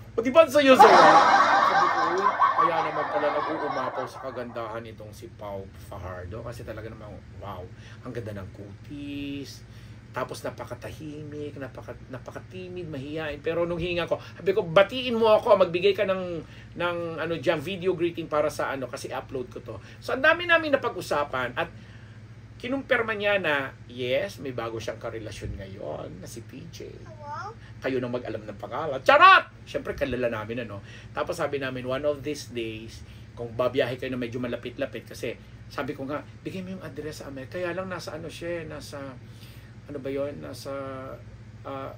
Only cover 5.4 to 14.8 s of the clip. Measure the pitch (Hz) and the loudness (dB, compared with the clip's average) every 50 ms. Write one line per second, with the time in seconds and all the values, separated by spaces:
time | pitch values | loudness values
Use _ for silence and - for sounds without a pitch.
5.4 | 107 101 101 98 98 95 - - - - 101 95 90 92 92 90 90 87 107 117 | -10 -8 -8 -8 -10 -12 -14 -16 -14 -12 -12 -10 -8 -8 -8 -8 -8 -8 -8 -8
6.4 | 123 123 113 120 120 117 107 107 104 113 - - 104 98 101 104 - - - 98 | -8 -10 -10 -10 -10 -10 -10 -10 -10 -10 -12 -12 -14 -14 -14 -14 -16 -16 -16 -12
7.4 | 98 101 98 90 90 - - - - - - - - 127 123 120 101 107 104 98 | -12 -10 -10 -10 -12 -14 -14 -16 -18 -18 -16 -14 -12 -10 -8 -8 -8 -8 -8 -8
8.4 | 95 90 - - 101 101 101 - - - 147 143 143 143 143 143 143 143 139 139 | -10 -12 -12 -14 -14 -14 -16 -16 -14 -14 -12 -10 -10 -10 -8 -8 -8 -8 -8 -8
9.4 | 135 - - - - - - - - - - - - - - 127 127 - 135 - | -10 -10 -14 -16 -18 -18 -18 -18 -18 -18 -18 -18 -18 -10 -6 -6 -6 -6 -6 -6
10.4 | - 131 - - 151 - 151 - - 123 123 - 156 151 147 151 151 147 147 147 | -8 -8 -6 -8 -10 -10 -10 -10 -10 -12 -12 -12 -12 -10 -10 -10 -10 -10 -8 -8
11.4 | 147 147 - 147 135 123 - 147 - - 120 117 117 117 127 123 - - - - | -8 -8 -8 -10 -10 -10 -12 -12 -12 -12 -14 -14 -12 -12 -12 -12 -10 -12 -12 -12
12.4 | - - - 185 185 180 180 180 170 156 156 135 131 147 151 156 160 151 147 147 | -12 -12 -12 -12 -10 -10 -8 -8 -8 -8 -8 -8 -8 -6 -6 -6 -4 -6 -6 -4
13.4 | - 160 160 170 175 170 175 170 165 180 175 175 165 147 151 - - - - - | -2 -2 0 0 0 0 0 -2 -2 -2 0 -2 0 0 -2 -2 -4 -6 -14 -2
14.4 | 170 185 190 214 196 170 160 202 | 0 2 2 4 2 6 8 8